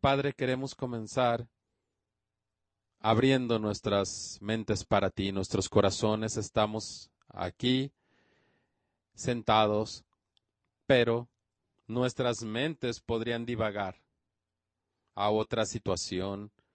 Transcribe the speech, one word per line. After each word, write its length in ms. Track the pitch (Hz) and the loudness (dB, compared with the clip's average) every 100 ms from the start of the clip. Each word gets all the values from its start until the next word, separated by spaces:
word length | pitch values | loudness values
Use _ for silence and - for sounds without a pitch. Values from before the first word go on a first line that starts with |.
Padre, 320 | 139 139 139 | 4 4 0
queremos 400 | - 127 127 135 | -2 -2 -2 -4
comenzar 720 | - 127 120 110 - 123 117 120 _ _ _ _ _ _ _ _ _ _ _ _ _ _ _ | -8 -6 -6 -4 2 2 2 -4 _ _ _ _ _ _ _ _ _ _ _ _ _ _ _
abriendo 580 | 107 113 131 135 123 113 | 2 4 6 4 2 0
nuestras 800 | 107 104 - 101 95 - - - | 0 -4 0 0 0 -6 -12 -10
mentes 420 | 101 113 107 104 | -4 -4 -2 -4
para 240 | - 101 98 | 2 2 2
ti, 240 | - 98 | -2 -4
nuestros 380 | 98 95 98 95 | -2 -2 -2 2
corazones. 680 | 107 98 101 107 107 110 110 | 4 4 2 -2 0 -4 -6
Estamos 760 | 101 - 107 110 - - - _ _ | -4 0 0 -2 -8 -14 -18 _ _
aquí 640 | 95 90 - 120 131 139 _ _ _ _ _ _ _ _ _ _ _ _ | -8 -8 -2 0 0 -2 _ _ _ _ _ _ _ _ _ _ _ _
sentados, 920 | - - 120 110 110 107 104 110 - _ _ _ _ _ _ _ _ | -8 -4 -4 4 6 6 2 -2 -8 _ _ _ _ _ _ _ _
pero 460 | _ 131 117 117 120 _ _ _ _ _ - | _ 4 4 0 -4 _ _ _ _ _ -8
nuestras 560 | 117 123 - 123 113 | -2 -2 0 -2 -2
mentes 580 | 113 110 151 156 123 117 | -4 -4 -4 -2 -6 -6
podrían 460 | - 117 113 117 117 | -4 -4 -2 -4 -4
divagar 560 | 117 110 101 98 - _ _ _ _ _ _ _ _ _ _ _ - | -2 -2 -2 -6 -8 _ _ _ _ _ _ _ _ _ _ _ -2
a 100 | 101 | 0
otra 360 | 107 110 113 110 | 2 0 -2 -2
situación. 840 | 117 - 90 - 90 95 98 104 _ _ | -4 -4 -4 -4 -6 -4 -8 -12 _ _